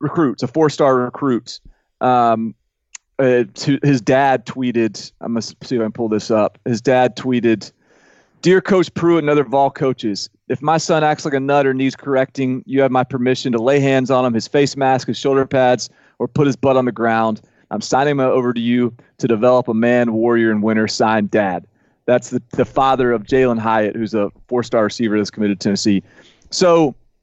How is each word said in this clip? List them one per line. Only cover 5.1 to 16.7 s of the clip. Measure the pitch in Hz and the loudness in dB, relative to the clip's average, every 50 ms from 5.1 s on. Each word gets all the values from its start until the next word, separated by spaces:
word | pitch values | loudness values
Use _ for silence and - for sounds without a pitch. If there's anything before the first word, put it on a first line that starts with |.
| _ _ | _ _
I | - - | -10 -6
must | 117 113 110 - - _ - | -6 -6 -6 -8 -14 _ -10
see | - 135 | -6 -4
if | 117 | -2
I | 110 | -2
can | 107 - | -4 -4
pull | - 120 110 | -6 -4 -2
this | 107 107 - - | -2 -2 -2 0
up. | 117 107 104 - _ _ - | 0 2 2 0 _ _ -6
His | 127 120 107 | -6 -6 -2
dad | - 139 127 127 127 123 - | 0 2 2 4 2 2 0
tweeted, | - - 131 123 120 110 117 110 98 - - _ _ _ _ _ _ _ _ _ _ _ _ _ _ | -4 -4 -2 -2 0 2 2 0 0 -2 -12 _ _ _ _ _ _ _ _ _ _ _ _ _ _
"Dear | - 170 185 185 | 2 4 4 4
Coach | - - 202 185 160 - - | 4 2 2 2 2 0 -2
Pruitt | - 170 170 170 165 147 | -2 0 2 2 2 2
and | 147 | 2
other | 147 147 143 | 2 2 0
Vol | 120 123 139 139 135 | 0 2 2 2 2
coaches, | - - 147 131 123 - 127 110 98 - - - _ _ _ - | 0 -2 -2 -2 -2 -2 -4 -6 -6 -6 -10 -14 _ _ _ -8
if | 127 - 135 | -8 -4 -2
my | 151 160 160 | 0 0 0
son | - - 170 156 151 | 0 0 0 0 2
acts | 151 151 - - | 0 0 -2 -4
like | 160 139 | -4 -4
a | 135 | -4
nut | 135 139 143 143 139 | 0 2 2 2 2
or | 135 131 | 2 0
needs | 131 135 135 - | 0 -2 -2 -2
correcting, | - - 139 139 135 131 - - 139 135 127 131 127 - | -4 -6 -2 0 0 0 -2 -2 -4 -4 -4 -4 -4 -6
you | - 131 135 | -4 0 0
have | 135 131 | 2 2
my | 127 127 123 | 2 0 -2
permission | - 135 131 123 127 127 - - 135 117 | -2 -4 -2 0 0 0 0 -2 -2 -2
to | 113 113 | 0 0
lay | 131 143 143 | 2 2 2
hands | 135 139 135 131 127 117 | 2 2 2 0 0 2
on | 135 127 127 | 0 2 2
him, | 127 113 | 0 0
his | 110 - - | -2 -4 -2
face | - 147 143 135 - | 0 0 0 0 0
mask, | 139 135 135 131 127 - | -2 0 2 2 0 0
his | - 117 - | -4 -8 -4
shoulder | - 143 135 135 135 | -2 0 0 0 0
pads, | - - 131 127 123 127 120 - - _ _ _ _ _ - | 0 0 2 2 4 2 0 -2 -10 _ _ _ _ _ -8
or | 120 | -8
put | 120 - - 147 | -4 0 0 2
his | 143 131 | 2 0
butt | - - 139 | 0 0 2